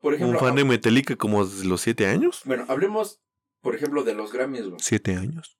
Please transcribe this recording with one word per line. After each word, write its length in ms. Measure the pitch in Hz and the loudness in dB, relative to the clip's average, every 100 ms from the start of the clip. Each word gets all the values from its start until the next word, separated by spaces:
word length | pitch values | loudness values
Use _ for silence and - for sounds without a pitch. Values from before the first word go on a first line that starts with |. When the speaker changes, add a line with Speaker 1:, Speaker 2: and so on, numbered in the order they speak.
Speaker 1:
por 120 | 147 | 0
ejemplo, 240 | 143 123 117 | 0 2 2
Speaker 2:
¿Un 80 | 127 | 2
fan 100 | 131 | 4
de 80 | |
Speaker 1:
hab- 40 | 139 | 4
Speaker 2:
Metallica 460 | 117 113 120 139 123 | 4 4 4 2 -2
como 300 | 107 104 95 | 0 2 0
desde 200 | 98 95 | -2 -2
los 160 | 90 | 0
siete 260 | - 117 98 | 0 0 2
años? 340 | 135 339 - - | 2 0 -2 -6
Speaker 1:
Bueno, 200 | 127 123 | -6 -2
hablemos, 540 | 135 196 214 208 - _ _ _ _ | -2 0 0 -4 -8 _ _ _ _
por 140 | - 113 | -6 -4
ejemplo, 280 | 143 143 | -2 -2
de 100 | - | -2
los 200 | 104 107 | -4 -6
Grammys, 300 | 120 131 127 101 | -6 -6 -6 -10
güey. 140 | 87 | -8
Speaker 2:
¿Siete 340 | - 107 - 92 | -2 -2 0 -4
años? 420 | 95 165 - _ | -4 -8 -14 _